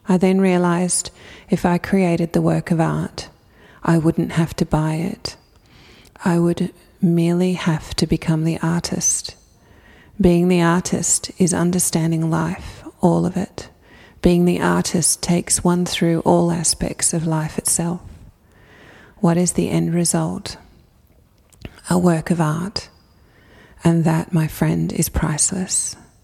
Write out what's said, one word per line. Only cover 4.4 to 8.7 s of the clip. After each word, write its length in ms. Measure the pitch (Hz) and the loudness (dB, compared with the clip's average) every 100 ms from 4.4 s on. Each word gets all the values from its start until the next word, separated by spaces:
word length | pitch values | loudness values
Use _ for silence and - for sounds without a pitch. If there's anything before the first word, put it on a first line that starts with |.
| 160 - | -2 -2
to 80 | 170 | -2
buy 300 | 156 156 156 | 0 0 -2
it. 400 | - - - - _ _ _ - - - - - | -4 -6 -12 -14 _ _ _ -20 -20 -20 -20 -4
I 160 | 190 170 | 0 2
would 320 | 170 170 175 - _ - | 2 0 -4 -6 _ 0
merely 520 | 175 170 170 175 185 | 2 4 2 2 0
have 420 | 180 175 156 - - | 0 0 -2 -4 -2
to 120 | 160 | 0
become 360 | 160 - 160 | 0 0 0
the 160 | 160 160 | 0 -2
artist. 760 | 165 | -2